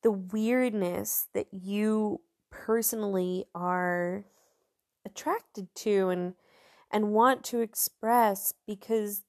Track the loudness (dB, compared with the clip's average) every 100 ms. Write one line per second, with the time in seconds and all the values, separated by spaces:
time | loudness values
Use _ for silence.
0 | 0 0 -4 -2 2 2 2 0 -2 -2
1 | -4 -6 -4 -6 -6 -8 -4 -2 0 0
2 | 0 -4 _ _ _ -10 -2 0 0 -2
3 | -2 -2 -2 -4 -6 -6 -2 0 0 0
4 | -2 -4 -10 _ _ _ _ _ _ _
5 | -18 -8 -4 -4 -6 -14 -14 -6 0 2
6 | 2 0 -4 -8 _ _ _ _ -4 -2
7 | 2 6 6 4 -2 -2 -2 -2 -4 -2
8 | 2 6 6 2 -4 -8 -10 -10 -2 -2
9 | -2 -6